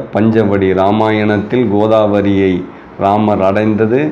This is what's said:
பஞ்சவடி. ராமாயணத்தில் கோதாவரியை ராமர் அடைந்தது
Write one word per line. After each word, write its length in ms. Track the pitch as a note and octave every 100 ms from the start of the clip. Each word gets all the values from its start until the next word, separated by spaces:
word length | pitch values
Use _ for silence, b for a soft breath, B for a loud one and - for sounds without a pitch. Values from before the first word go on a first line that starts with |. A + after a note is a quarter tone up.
| -
பஞ்சவடி. 640 | G#2 A2+ A2+ G2+ G2 F#2+
ராமாயணத்தில் 920 | F#2 G2 G#2+ A2 G#2+ G#2+ G#2 G#2 B2 A2+
கோதாவரியை 880 | G2+ A2 A2 G#2 G#2 G2 G2 F#2+ F2+ - B B -
ராமர் 420 | G2 G#2 G#2+ G2+
அடைந்தது 580 | F#2+ G2+ G#2+ G#2 A2 B2+ D3+